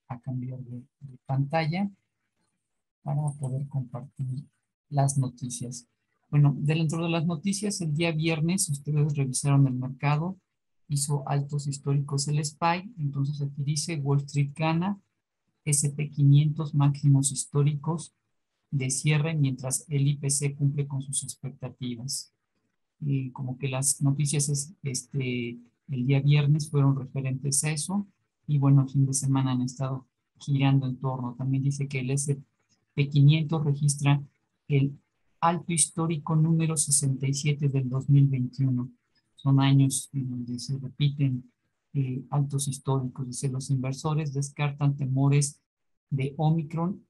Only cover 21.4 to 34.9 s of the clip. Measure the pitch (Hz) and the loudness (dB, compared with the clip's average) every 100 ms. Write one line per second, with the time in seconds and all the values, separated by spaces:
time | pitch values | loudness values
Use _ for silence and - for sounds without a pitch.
21.4 | 139 - 127 - 123 117 131 - - _ | -14 -12 -14 -8 -8 -8 -8 -10 -12 _
22.4 | _ _ _ _ _ - 147 139 131 123 | _ _ _ _ _ -10 -4 -2 -4 -8
23.4 | 131 123 135 131 135 - 143 139 147 151 | -8 -6 -4 -2 -2 0 2 2 0 0
24.4 | 143 143 - - 139 127 - 143 127 123 | 0 -2 -6 -10 -8 -8 -6 -6 -4 -4
25.4 | 120 120 - _ - 127 123 139 143 147 | -6 -8 -16 _ -8 -4 2 4 6 4
26.4 | 143 156 147 143 139 123 123 135 131 131 | 6 2 2 2 4 2 -2 -6 -4 -4
27.4 | 143 135 151 156 - 196 202 _ _ _ | -2 -2 -2 -2 -4 -4 -4 _ _ _
28.4 | - 147 139 139 135 143 135 135 135 135 | -2 2 6 6 4 2 2 0 0 0
29.4 | 131 127 123 - 135 131 - _ _ _ | 2 0 -2 -4 -6 -6 -12 _ _ _
30.4 | - 139 139 139 131 127 135 131 123 120 | -2 2 4 4 2 -4 -4 -4 -6 -4
31.4 | 131 135 139 139 135 131 127 139 143 139 | -2 0 0 -2 -4 -4 -2 -2 -2 -6
32.4 | - _ _ _ _ - 143 147 143 160 | -8 _ _ _ _ -2 2 6 8 6
33.4 | 156 165 151 139 147 - 143 143 - _ | 2 0 0 2 0 2 2 2 0 _
34.4 | _ _ - 139 139 | _ _ -2 2 2